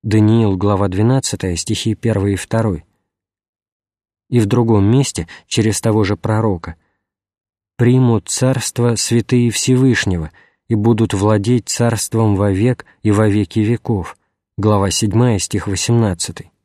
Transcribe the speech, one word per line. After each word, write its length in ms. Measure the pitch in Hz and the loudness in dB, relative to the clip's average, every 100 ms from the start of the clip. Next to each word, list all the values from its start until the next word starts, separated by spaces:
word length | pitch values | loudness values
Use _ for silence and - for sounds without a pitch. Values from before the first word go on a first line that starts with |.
Даниил, 540 | 117 110 107 113 110 95 | 0 2 4 4 2 0
глава 320 | 101 98 101 | 0 0 0
двенадцатая, 640 | 92 113 131 - 101 95 | 0 0 0 -2 -6 -4
стихи 400 | 87 - 107 113 | -6 -4 -4 -4
первый 380 | 107 117 101 98 | -2 -2 0 -2
и 40 | 98 | -2
второй. 480 | - 113 113 82 _ _ _ _ _ _ _ _ _ _ _ _ _ _ _ | -2 -2 -2 -4 _ _ _ _ _ _ _ _ _ _ _ _ _ _ _
И 120 | 120 | 0
в 60 | 104 | 2
другом 380 | 120 117 107 | 2 2 2
месте, 440 | 98 127 135 - 82 - _ | 4 2 0 -4 -10 -14 _
через 340 | - 110 104 | -2 0 0
того 220 | 113 107 | 0 0
же 140 | 98 104 | 0 -2
пророка: 580 | 110 107 110 90 - 82 _ _ _ _ _ _ _ _ _ - | -2 -2 0 -4 -8 -16 _ _ _ _ _ _ _ _ _ 0
«Примут 520 | 120 127 123 110 - | 2 4 4 2 -2
царство 680 | - 131 127 - - 120 113 | -2 0 -2 -4 -2 -2 0
святые 560 | - 117 - 123 120 | 0 -2 2 0 2
Всевышнего 800 | 107 - 127 131 113 - 90 78 _ _ _ _ | 0 0 2 4 2 0 -4 -6 _ _ _ _
и 80 | |
будут 400 | 113 107 110 110 | 0 2 2 0
владеть 540 | 98 104 107 101 123 - | 0 2 2 2 -2 -2
царством 680 | - 117 113 - 113 110 | -2 -2 -2 -4 0 0
вовек 500 | 98 101 95 117 123 - _ | 2 0 0 0 -2 -10 _
и 80 | 107 | 0
во 160 | 104 107 | 2 2
веки 320 | 104 98 113 | 0 -2 -2
веков». 560 | 107 117 - 104 85 - _ _ _ - | -2 -2 -2 -6 -6 -16 _ _ _ -2
Глава 320 | 104 104 98 | 0 2 0
седьмая, 480 | - 110 107 123 104 | 0 0 2 2 0
стих 300 | - 101 - | -2 -6 -4
восемнадцатый. 800 | 95 - 117 110 87 - - - _ | -6 0 0 0 -2 -8 -12 -20 _